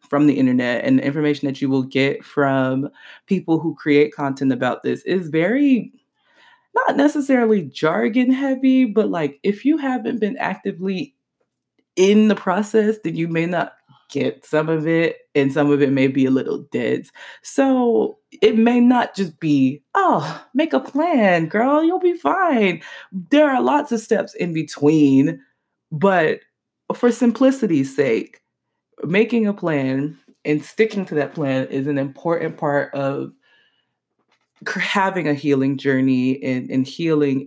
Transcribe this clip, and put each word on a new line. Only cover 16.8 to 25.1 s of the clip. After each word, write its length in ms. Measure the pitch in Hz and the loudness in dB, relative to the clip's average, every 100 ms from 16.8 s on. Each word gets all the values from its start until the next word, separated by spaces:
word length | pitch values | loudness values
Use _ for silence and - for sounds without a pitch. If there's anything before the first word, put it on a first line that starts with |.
| 120 131 - - - - | -2 -4 -6 -18 -20 -18
So 760 | - - 269 262 240 226 208 - _ - | -6 0 2 2 2 0 -2 -6 _ 0
it 160 | 214 226 | 2 4
may 240 | 233 240 | 4 4
not 340 | 240 254 - | 4 4 0
just 240 | - 190 - | -4 -8 -4
be, 420 | 160 143 131 147 _ | 0 2 2 0 _
"Oh, 480 | 392 370 214 151 160 - | 0 2 2 -2 -10 -6
make 180 | 254 320 | -2 0
a 80 | - | -2
plan, 640 | - 277 330 302 202 175 160 | -2 -2 0 2 4 2 0
girl, 380 | 208 254 294 | 0 2 2
you'll 140 | 320 359 | 2 0
be 160 | 359 | -2
fine." 680 | 349 285 349 359 254 202 165 - - - | -2 -2 0 0 2 0 -2 -10 -20 -14
There 380 | 190 175 285 302 | -12 0 4 4
are 100 | 262 | 2
lots 320 | 247 294 294 | 2 0 0
of 80 | 226 | -4
steps 320 | - 214 - | -2 -2 -2
in 200 | - 175 | -6 -4
between, 840 | 160 151 - 147 156 147 | -4 -6 0 2 6 6